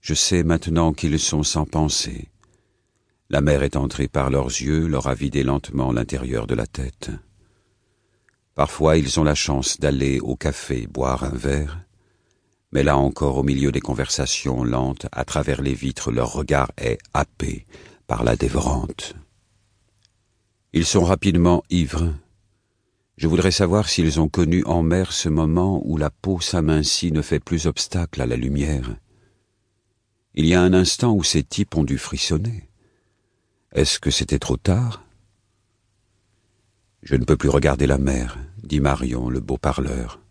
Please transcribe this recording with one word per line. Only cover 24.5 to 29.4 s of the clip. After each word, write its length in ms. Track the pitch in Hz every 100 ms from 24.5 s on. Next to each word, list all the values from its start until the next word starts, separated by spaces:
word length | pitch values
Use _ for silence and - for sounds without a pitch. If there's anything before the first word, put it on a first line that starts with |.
| 87 -
en 180 | 85
mer 280 | 82 90 92
ce 160 | - 87
moment 540 | 78 78 82 92 92 58
où 120 | 80
la 140 | 73
peau 280 | - 95 92
s'amincit 720 | - 90 78 78 73 - 90
ne 100 | 76
fait 180 | 73 76
plus 260 | - 85 78
obstacle 560 | 69 - 92 85 -
à 40 | 62
la 100 | 62
lumière. 600 | 64 71 73 73 62 57 _ _ _ _